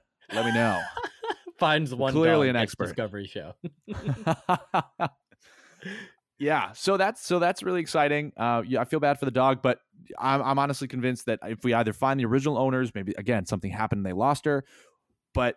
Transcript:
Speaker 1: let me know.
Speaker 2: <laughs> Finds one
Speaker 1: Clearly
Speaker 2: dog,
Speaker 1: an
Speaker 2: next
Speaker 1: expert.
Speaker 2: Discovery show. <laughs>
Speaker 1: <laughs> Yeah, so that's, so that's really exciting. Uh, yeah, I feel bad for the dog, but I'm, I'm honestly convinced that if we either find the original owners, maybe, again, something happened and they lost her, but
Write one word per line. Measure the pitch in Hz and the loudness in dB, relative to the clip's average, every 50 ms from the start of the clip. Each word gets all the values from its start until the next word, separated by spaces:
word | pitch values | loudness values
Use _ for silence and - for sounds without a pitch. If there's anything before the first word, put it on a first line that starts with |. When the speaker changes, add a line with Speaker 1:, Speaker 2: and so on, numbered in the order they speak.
| _ _ _ _ _ - | _ _ _ _ _ -6
Speaker 1:
let | 101 110 113 | -4 -2 0
me | 117 | 2
know. | 113 117 117 110 95 87 82 - - | 2 2 2 2 2 0 -4 -6 -8
Speaker 2:
<laughs> | 480 480 - - - - 466 453 - _ 349 - - | -8 -10 -10 -10 -10 -8 -8 -8 -8 _ -18 -4 0
Finds | 180 156 151 156 156 127 127 | 2 2 2 2 0 -2 -2
one | 123 135 135 | -2 -2 0
Speaker 1:
Clearly | 135 156 160 165 160 151 139 127 | 2 4 4 4 6 4 4 2
Speaker 2:
dog, | |
Speaker 1:
an | 123 | 2
Speaker 2:
next | 117 110 - | 0 0 -2
Speaker 1:
expert. | - - 95 85 | -2 -6 -6 -6
Speaker 2:
Discovery | 80 - 113 98 101 101 98 | -4 -6 -6 -6 -6 -10 -10
show. | 92 - 101 73 90 - - - 170 - _ _ | -10 -10 -12 -12 -12 -14 -14 -14 -14 -14 _ _
<laughs> | |
Speaker 1:
<laughs> | 208 202 - - - 127 - - 160 165 - - - 180 - - - - 175 - - _ - 175 143 - _ _ _ _ _ _ - - - - - - _ - 185 202 226 196 - - _ _ _ _ _ | -12 -12 -8 -6 -6 -6 -4 -2 -4 -4 -4 -2 -2 -2 -2 -2 -2 -4 -4 -4 -4 _ -6 -6 -6 -6 _ _ _ _ _ _ -20 -20 -20 -20 -20 -20 _ -16 -14 -14 -14 -16 -18 -20 _ _ _ _ _
Yeah, | 143 147 156 135 98 95 | 0 2 2 2 0 -2
so | 113 - - 190 196 185 | -6 -2 0 2 4 4
that's, | 190 208 233 - - | 2 0 0 -4 -4
so | - 180 175 | -2 0 2
that's | 170 175 180 - | 2 2 0 0
really | - 185 180 175 | -4 -2 -2 -2
exciting. | 160 - - 160 147 147 147 147 147 147 - | -2 0 2 2 4 4 2 0 -2 -4 -6
Uh, | - 113 120 120 117 98 | -2 0 0 0 0 0
yeah, | 123 127 113 | 0 0 0
I | 123 | 0
feel | - 160 151 | 0 0 2
bad | 147 143 143 - | 2 2 2 2
for | 143 | -2
the | 131 | 0
dog, | 113 131 127 135 135 123 | 2 4 4 4 4 4
but | - 127 120 - _ _ _ - - - - - | 2 2 0 0 _ _ _ -20 -20 -16 -10 -4
I'm, | - 131 139 143 | 0 2 2 2
I'm | 120 135 139 139 | 2 2 2 2
honestly | 139 143 135 - 139 | 2 0 -2 -4 -6
convinced | 123 - 127 120 127 123 - - | -6 -4 -2 -2 -2 -2 -2 -2
that | 120 113 - | -4 -4 -2
if | - 101 113 - - | -4 -6 -6 -2 0
we | 123 | 2
either | 117 117 117 110 104 | 2 4 2 0 0
find | - 131 131 139 139 | 0 0 2 2 2
the | 123 | 2
original | 107 123 135 135 156 143 113 | 2 2 2 2 2 2 2
owners, | 135 135 131 127 127 113 - | 2 2 2 0 0 -2 -4
maybe, | 104 95 98 - | -6 -8 -6 -8
again, | - 98 110 120 104 87 | -4 0 0 0 0 0
something | - 107 92 - 95 | -2 -4 -4 -4 -6
happened | 92 104 110 104 107 101 | -4 -4 -2 -2 -2 -2
and | 98 | -2
they | 95 | -2
lost | 90 95 117 139 147 - - | 0 2 2 2 2 2 0
her, | 151 143 135 135 - - - - _ _ _ _ _ _ _ _ _ | 0 0 0 -2 -6 -16 -20 -20 _ _ _ _ _ _ _ _ _
but | - 131 123 120 - | -2 0 0 0 -2